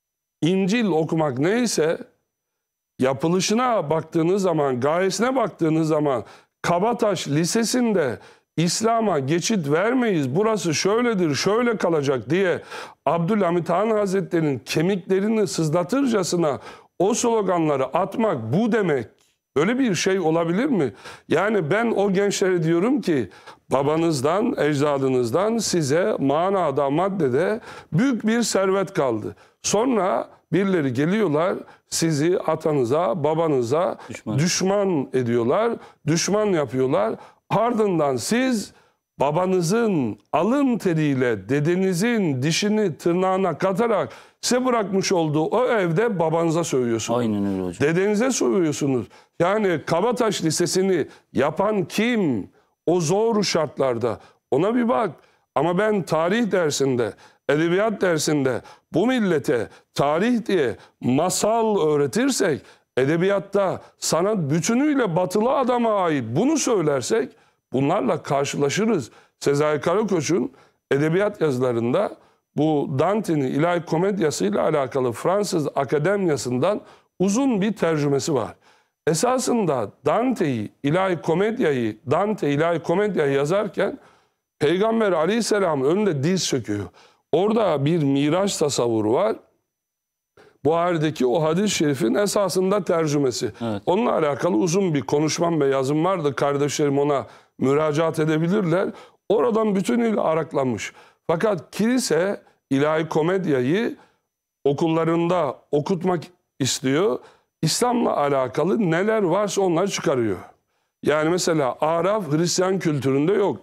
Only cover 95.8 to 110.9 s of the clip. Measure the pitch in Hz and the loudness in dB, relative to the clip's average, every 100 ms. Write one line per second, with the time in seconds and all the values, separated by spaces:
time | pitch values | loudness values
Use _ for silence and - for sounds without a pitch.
95.8 | 135 151 175 190 147 - 143 143 143 - | 0 0 0 0 -2 -2 -2 0 -2 0
96.8 | 143 143 147 139 107 - _ - 127 143 | 0 2 2 0 -4 -14 _ -2 0 2
97.8 | 156 147 160 160 156 156 170 214 175 175 | 2 0 0 0 0 0 0 0 0 0
98.8 | 220 - - _ - 214 247 220 220 196 | -2 -6 -18 _ -2 2 2 2 0 0
99.8 | 190 240 226 202 - 160 160 147 131 104 | 0 0 0 0 0 0 -2 -2 -2 -4
100.8 | - - - _ - 165 214 190 - - | -8 -14 -20 _ -4 0 0 -2 -4 -2
101.8 | 226 254 - 156 190 - - _ - 135 | 0 0 0 0 0 -4 -12 _ -4 0
102.8 | 151 156 160 165 160 190 175 131 123 190 | 2 0 -2 0 0 0 0 0 0 0
103.8 | 240 - _ _ _ _ _ _ 139 143 | -2 -6 _ _ _ _ _ _ -2 0
104.8 | 165 165 165 170 170 180 139 - _ 147 | 0 2 0 0 0 0 -2 -6 _ -2
105.8 | 147 180 185 175 - _ _ - 127 - | 0 -2 0 -2 -6 _ _ -6 -4 -2
106.8 | 131 147 220 - - - _ _ 156 - | 0 0 0 -2 -8 -20 _ _ -4 0
107.8 | 240 240 240 - 143 135 127 - 165 226 | 0 2 0 0 0 0 -2 -2 0 0
108.8 | 180 165 208 220 180 190 208 202 190 160 | 0 0 0 0 0 0 -2 0 0 0
109.8 | 202 - 170 131 110 87 - _ _ _ | -2 -2 -2 0 0 -4 -10 _ _ _
110.8 | _ | _